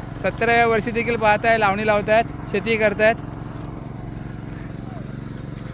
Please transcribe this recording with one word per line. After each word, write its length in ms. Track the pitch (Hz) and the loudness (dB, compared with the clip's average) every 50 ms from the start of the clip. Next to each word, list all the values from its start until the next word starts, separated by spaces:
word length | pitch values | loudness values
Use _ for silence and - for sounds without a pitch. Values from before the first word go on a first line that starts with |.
| - - - - | -10 -10 -8 -4
सत्तराव्या 460 | - 190 185 - 233 226 233 233 233 233 | -2 -2 -2 0 2 4 6 6 6 6
वर्षी 240 | 226 220 208 240 | 4 2 2 0
देखील 240 | 220 233 233 220 233 | 0 0 0 0 0
पाहताय, 420 | 220 220 214 208 214 214 233 226 226 | 2 4 4 4 4 4 4 4 4
लावणी 300 | 214 202 190 202 214 214 | 4 2 2 2 2 2
लावतायत, 360 | 208 208 202 208 214 226 226 - - - - - | 2 2 4 4 4 4 4 2 -2 -10 -8 -4
शेती 260 | - 202 185 226 226 214 | -4 -2 0 0 2 4
करतायत. 380 | 220 214 202 196 214 214 226 - - - - - - - - - - - - - - - - - - - - - - - - - - - - - - - - - - - 719 698 - - 698 - - - - - - - - - - - | 4 2 2 4 4 4 4 2 -2 -12 -10 -10 -10 -10 -10 -12 -12 -12 -12 -12 -12 -12 -12 -12 -12 -10 -10 -10 -10 -12 -12 -12 -12 -12 -10 -10 -10 -12 -10 -10 -10 -10 -10 -10 -10 -10 -10 -10 -10 -10 -10 -10 -10 -10 -10 -10 -12 -12